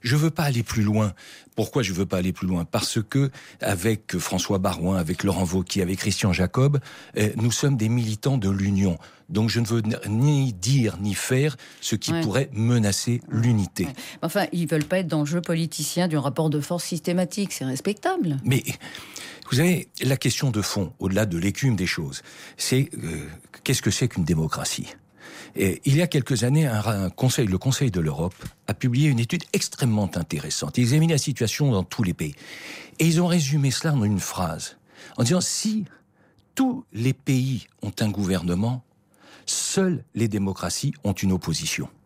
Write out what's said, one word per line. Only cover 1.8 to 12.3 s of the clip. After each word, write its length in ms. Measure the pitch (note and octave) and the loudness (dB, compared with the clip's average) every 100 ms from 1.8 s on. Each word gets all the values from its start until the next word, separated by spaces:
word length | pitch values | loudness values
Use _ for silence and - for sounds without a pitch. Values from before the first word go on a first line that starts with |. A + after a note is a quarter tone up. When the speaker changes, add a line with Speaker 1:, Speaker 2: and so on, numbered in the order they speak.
Speaker 1:
je 80 | G2+ | 0
veux 120 | F2+ | -2
pas 120 | F#2+ F#2+ | 0 0
aller 140 | F#2 | 0
plus 160 | F2 F#2 | -2 -2
loin ? 160 | F2+ | -2
Parce 340 | E2 A2+ - A#2 | -2 -2 -2 -4
que, 300 | G#2+ C3+ C#3 - - - | 0 0 0 -2 -20 -8
avec 580 | - F#2+ G#2 G#2+ - F2+ | -4 0 0 0 -2 -6
François 400 | D#2+ F#2 - G2 | -2 -4 0 0
Baroin, 380 | F#2 E2 F2 F#2+ | 0 0 0 0
avec 260 | D#2+ F2+ | 0 0
Laurent 220 | G2 F2 | 0 0
Wauquiez, 380 | F2+ F#2+ F2 G2 | 0 0 -2 -2
avec 180 | F2+ F#2+ | 0 0
Christian 320 | G#2+ F#2+ G2+ | -2 0 0
Jacob, 480 | E2+ F2+ - C3+ C#3+ - - - - | 2 2 4 4 2 -2 -20 -10 0
euh, 140 | G#2+ - | 0 2
nous 160 | A#2 | 0
sommes 240 | A2+ C#3+ B2 | 2 2 2
des 120 | A2 | 2
militants 500 | A#2+ A2+ G#2+ C#3 C3+ | 2 0 -2 0 2
de 120 | F#2+ | 2
l'union. 480 | G2 G2 G2 G2 E2+ - - - | 2 2 4 2 0 -6 -20 -4
Donc 220 | F2+ A2 | 0 2
je 100 | A2+ | 0
ne 60 | A#2+ | 0
veux 160 | A#2 G#2+ | 0 0
n-, 100 | A#2+ G2+ | -4 -2
ni 440 | G#2+ C#3+ C#3+ C3+ | 2 4 4 2
dire 460 | F#2 G2 C#3 A2 F2 | -2 2 4 2 0
ni 140 | G#2 | -4
faire 420 | F#2+ - B2+ D3 - - - | -4 0 2 0 -2 -16 -12
ce 140 | - | -4
qui 160 | A2 - | -4 -2
Speaker 2:
Ouais. 100 | E3 | -2
Speaker 1:
pourrait 280 | D#3+ | 0